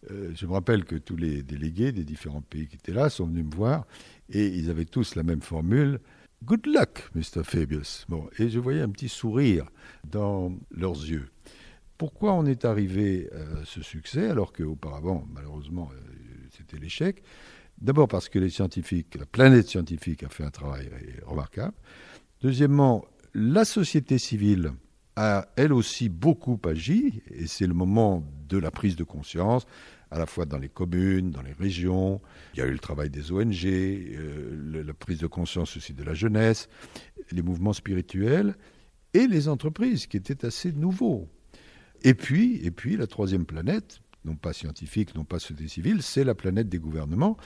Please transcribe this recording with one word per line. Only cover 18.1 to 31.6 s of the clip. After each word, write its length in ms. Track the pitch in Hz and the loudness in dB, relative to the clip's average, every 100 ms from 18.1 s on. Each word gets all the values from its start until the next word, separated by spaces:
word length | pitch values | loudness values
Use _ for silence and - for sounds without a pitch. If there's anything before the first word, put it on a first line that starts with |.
| 92 - | 4 0
que 80 | 101 | 2
les 140 | 92 | 2
scientifiques, 640 | - 95 - - 90 - 69 | 2 -2 -2 -2 -2 -2 -8
la 100 | 69 | -6
planète 420 | 110 131 123 - | 8 10 10 8
scientifique 540 | 92 80 85 - 78 | 0 -2 -4 -4 -6
a 80 | 69 | -8
fait 140 | - | -8
un 80 | 73 | -8
travail 400 | - 71 67 64 64 - 62 - | -8 -8 -8 -10 -12 -14 -16 -8
remarquable. 480 | 76 69 - 151 - - - - - _ _ | -6 -6 -6 -8 -8 -18 -20 -20 -20 _ _
Deuxièmement, 640 | 131 127 143 143 135 110 - _ - | 0 4 6 8 6 6 0 _ -8
la 320 | 104 113 180 220 | 0 4 6 4
société 540 | 220 170 156 131 131 | 4 2 2 2 2
civile 540 | - 107 104 95 78 65 - _ _ - | 2 2 4 6 2 -4 -12 _ _ -2
a, 320 | 107 101 - - | 2 2 0 2
elle 180 | 151 | 4
aussi, 340 | 131 107 - 117 | 4 2 0 -4
beaucoup 520 | 82 139 156 - 117 85 | 2 2 4 0 -2 0
agi, 580 | 80 87 208 277 110 - | -2 2 2 2 -2 -10
et 160 | 64 80 | -8 -8
c'est 180 | - 92 | 0 2
le 80 | |
moment 500 | 85 92 107 110 90 73 71 73 | 2 4 6 6 4 -2 -10 -2
de 120 | 95 | -2
la 100 | 80 | -2
prise 260 | - 104 80 | 0 -2 0
de 80 | |
conscience, 640 | 82 76 73 85 98 123 - - - - - | -4 -8 -8 -2 2 0 -2 -12 -20 -20 -10
à 100 | 78 | -4
la 60 | 80 | -4
fois 200 | - 78 | -4 -4
dans 140 | 71 | -4
les 100 | 69 | -8
communes, 600 | - 87 87 95 95 92 | -6 -2 2 2 2 0
dans 100 | 69 | -4
les 100 | 65 | -10
régions. 680 | 71 | -4